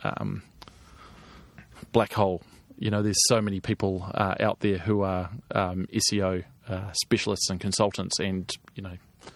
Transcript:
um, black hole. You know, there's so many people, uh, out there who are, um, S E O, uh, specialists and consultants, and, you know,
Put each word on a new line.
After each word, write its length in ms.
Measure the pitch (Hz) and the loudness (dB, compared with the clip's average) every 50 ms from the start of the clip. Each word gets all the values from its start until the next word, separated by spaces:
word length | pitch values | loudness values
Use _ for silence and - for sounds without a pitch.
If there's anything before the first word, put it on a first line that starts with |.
| - | -4
um, 400 | - - - - 101 - 98 - - - - - - - - - - - - - - - - - - - - - - - - - - - - - - | -4 -2 -2 -4 -4 -4 -6 -8 -14 -20 -20 -20 -20 -20 -20 -20 -20 -20 -20 -20 -20 -20 -20 -20 -20 -20 -20 -20 -20 -20 -20 -20 -20 -20 -20 -16 0
black 220 | - 117 110 - - | 2 2 2 4 4
hole. 300 | - 104 98 92 85 - - - - - - - - | 2 2 2 2 0 -6 -12 -20 -20 -20 -20 -10 -4
You 140 | - 110 | -2 0
know, 100 | 104 104 | 0 2
there's 160 | 104 107 98 - - - | 2 2 2 4 4 4
so 140 | 127 113 | 4 4
many 200 | 107 104 98 95 | 4 2 -2 -2
people, 460 | - - 110 - - 98 95 92 90 92 - | -2 -2 -2 0 0 0 -2 -2 -4 -4 0
uh, 220 | - 104 95 92 - | 0 2 2 2 2
out 200 | 107 107 - - | 2 2 2 2
there 180 | - 107 98 92 | 0 0 0 0
who 240 | 82 95 107 101 | 0 2 2 2
are, 300 | 98 95 92 92 90 87 110 120 - - | 2 2 0 -2 -2 -4 -8 -12 -12 -2
um, 360 | - - 98 90 90 92 92 - | 0 0 0 2 0 -2 -4 -2
S 220 | - 110 - - - | 0 0 0 2 2
E 80 | 104 | 2
O, 220 | 98 92 92 92 90 - - - - - | 2 2 0 -2 -4 -8 -14 -20 -10 -8
uh, 220 | 107 92 101 101 90 | -6 -6 -6 -4 -4
specialists 560 | - - - - 113 - - 101 92 - - | -4 0 0 0 0 2 0 0 0 -2 -2
and 100 | 95 90 | -2 -2
consultants, 600 | - 101 92 - 92 - 98 - 92 92 - - | -2 -2 2 2 2 2 2 -2 -4 -4 -2 -2
and, 320 | - 98 95 92 90 - - - - - - | -2 -2 -2 -2 -4 -6 -8 -10 -12 -14 -14
you 80 | - 98 | -12 -12
know, 140 | 95 90 90 - - - _ - - - | -12 -12 -14 -16 -20 -20 _ -20 -20 -20